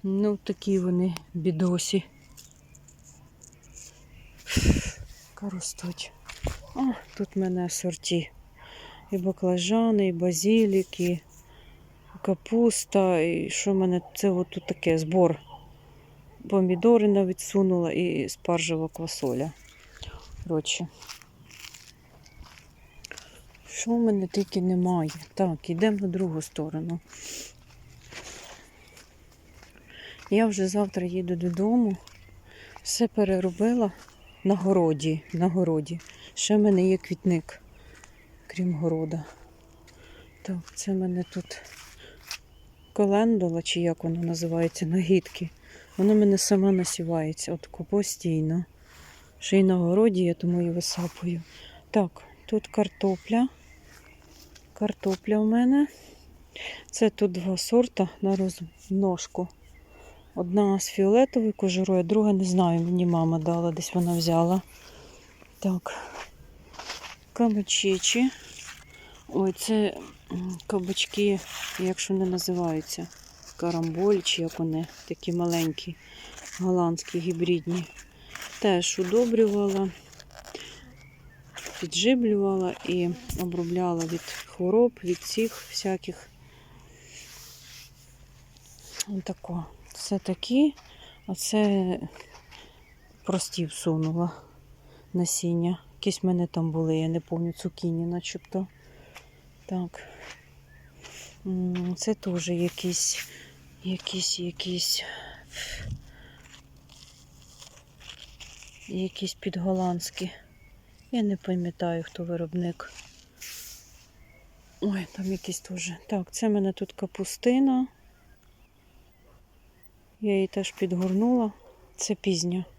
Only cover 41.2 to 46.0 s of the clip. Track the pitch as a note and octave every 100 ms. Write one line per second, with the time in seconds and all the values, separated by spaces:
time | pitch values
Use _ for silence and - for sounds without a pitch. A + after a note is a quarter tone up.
41.2 | F3 F#3 - - - - - - - -
42.2 | - - - - - - - - G3+ G3+
43.2 | A3+ A3 F3+ E3 - F3 E3+ E3 E3 E3
44.2 | E3+ E3 E3+ E3 E3+ - D#3+ F3+ E3+ F#3+
45.2 | - - E3+ - - - - -